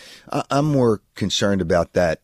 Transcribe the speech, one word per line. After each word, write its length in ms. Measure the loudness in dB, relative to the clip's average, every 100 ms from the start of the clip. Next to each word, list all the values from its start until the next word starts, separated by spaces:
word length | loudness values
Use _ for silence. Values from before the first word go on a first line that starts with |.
| -20 -20 -10
I, 120 | -8 -4
I'm 160 | -2 0
more 360 | 2 2 0 _
concerned 480 | -6 -4 -2 0 0
about 320 | 0 0 0
that 280 | 0 0 -2